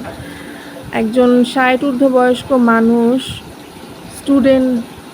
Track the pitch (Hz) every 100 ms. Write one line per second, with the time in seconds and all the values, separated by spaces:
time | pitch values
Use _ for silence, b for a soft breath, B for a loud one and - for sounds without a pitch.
0 | - - B B B B B B - -
1 | 220 247 247 247 240 269 254 254 285 247
2 | 269 254 247 247 - 262 233 226 226 233
3 | 233 254 - - - - - - - -
4 | - - - 277 269 262 262 240 226 -
5 | -